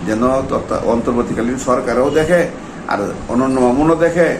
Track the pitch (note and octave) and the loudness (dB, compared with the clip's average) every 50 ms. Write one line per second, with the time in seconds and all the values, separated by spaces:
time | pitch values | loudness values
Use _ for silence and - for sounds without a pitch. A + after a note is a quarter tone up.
0 | E2+ F#2 G#2+ A2 A#2+ B2+ C3 C3+ C3 - - A2+ - - - - - F#2+ A#2 A#2 | -2 -2 -2 0 2 2 2 0 -2 -2 -4 -4 -4 -2 -4 -2 0 0 0 0
1 | G#2+ C3 A#2+ A#2+ A#2 - - G2+ A2 A#2 C3 C3 - C3 B2 C3+ C3+ A#2+ A#2 B2 | 0 0 0 0 0 -2 -2 -2 -2 -2 -4 -4 0 0 0 0 0 0 0 2
2 | C3 D3 D3 D#3 D#3 D#3+ F3+ F3 D3+ - - - - - - - - - - G2 | 2 2 2 2 2 4 4 2 2 0 -4 -10 -14 -14 -14 -12 -6 -4 -4 -2
3 | G2+ F#2 - - - - A2 B2 C3 C3 C3 C3 B2+ B2 B2 C#3 D3+ D#3+ E3 D#3 | -2 -4 -6 -8 -8 -2 0 0 0 0 2 2 2 2 2 2 2 2 2 4
4 | E3 E3+ E3+ E3+ E3+ D#3 B2+ - | 2 0 2 2 2 2 2 -4